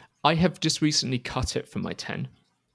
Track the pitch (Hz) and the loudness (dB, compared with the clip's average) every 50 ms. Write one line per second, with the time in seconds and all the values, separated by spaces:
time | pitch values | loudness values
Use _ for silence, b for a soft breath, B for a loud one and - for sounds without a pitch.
0 | b b b _ - 147 165 160 180 175 - - - 156 - - 156 151 147 - | b b b _ 2 2 4 4 4 2 2 0 -2 -2 0 2 2 2 2 2
1 | - 127 127 123 - - - 131 120 - - - - - - - - - 87 - | 0 0 -2 -4 -4 -4 -4 -2 -2 -2 -2 -4 -4 -6 -6 -6 -4 -4 -6 -6
2 | - - 101 - 139 131 - _ _ _ _ _ _ _ _ | -8 -8 -6 -6 -6 -8 -10 _ _ _ _ _ _ _ _